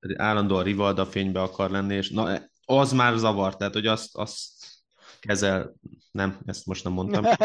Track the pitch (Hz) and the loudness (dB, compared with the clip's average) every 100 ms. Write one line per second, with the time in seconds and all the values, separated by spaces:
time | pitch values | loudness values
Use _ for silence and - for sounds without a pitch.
0 | 92 - 107 104 101 95 95 101 101 95 | -8 -2 0 2 2 2 0 2 2 2
1 | 95 98 98 92 95 - 95 98 98 98 | 0 -2 -2 -2 -2 -2 -2 -2 -2 -2
2 | 98 107 92 98 - _ - 135 135 131 | -2 -2 -2 -4 -8 _ 2 4 4 4
3 | 123 113 113 101 95 - 101 107 110 113 | 4 4 2 2 0 -2 -4 -2 0 -2
4 | - - 110 - - - - - _ _ | -4 -8 -8 -10 -14 -18 -20 -20 _ _
5 | - - 107 98 98 95 - - - - | -20 -10 -4 0 2 2 -2 -12 -20 -20
6 | _ 104 95 95 - 92 - 92 92 92 | _ -2 -2 -2 -8 -10 -8 -6 -4 -4
7 | 95 202 233 - | -2 2 4 6